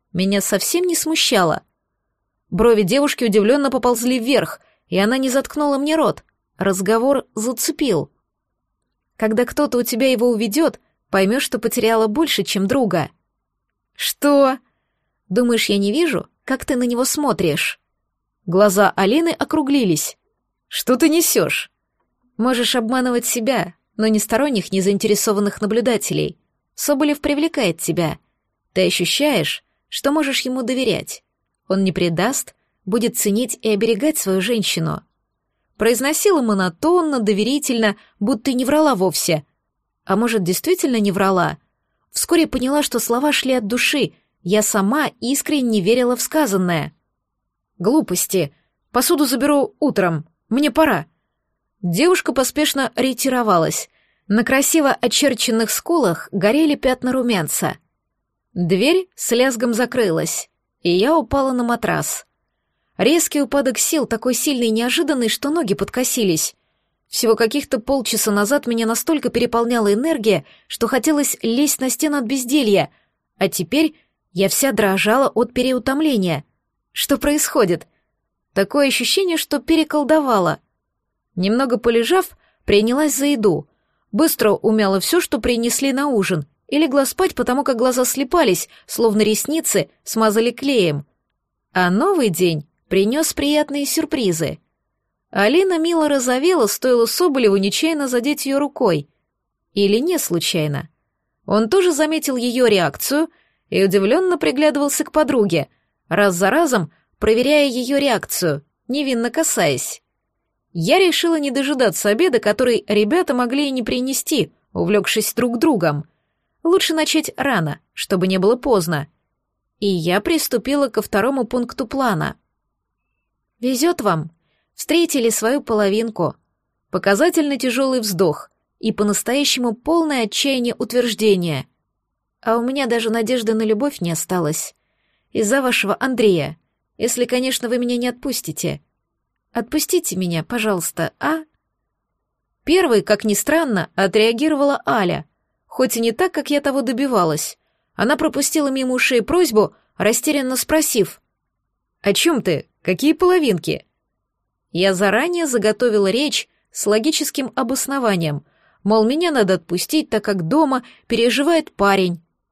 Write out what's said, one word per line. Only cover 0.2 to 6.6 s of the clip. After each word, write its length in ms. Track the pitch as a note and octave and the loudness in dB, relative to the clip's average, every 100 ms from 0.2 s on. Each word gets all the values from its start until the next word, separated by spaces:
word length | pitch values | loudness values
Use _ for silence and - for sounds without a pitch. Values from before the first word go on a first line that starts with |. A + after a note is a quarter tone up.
| F#3+ G3 | 0 0
совсем 420 | F#3+ G3 - E4+ | 0 -2 0 -2
не 120 | F4+ E4 | 0 -2
смущала. 680 | D#4 D#4+ - A3 E3+ - - _ _ _ _ _ _ _ _ | -2 -2 2 2 2 0 -6 _ _ _ _ _ _ _ _
Брови 320 | F3+ A#3 G#3+ | 2 4 4
девушки 420 | F#3 C4 C#4+ - | 4 2 0 0
удивлённо 480 | A#3+ G#3 G3+ C#4+ C#4 | 2 2 4 2 2
поползли 480 | C4 B3 A#3 A#3+ B3+ | 0 0 0 0 -2
вверх, 400 | A3+ B3 E3 - _ _ _ | 0 0 0 -8 _ _ _
и 80 | F3+ | -2
она 200 | G3+ C4 | 0 0
не 120 | C4 | 0
заткнула 480 | C4 - D4 D4 C#4 | -2 -2 -4 -2 0
мне 180 | C#4+ D#4+ | 0 0
рот. 300 | B3+ - _ _ _ | 0 -2 _ _ _
Разговор 680 | _ | _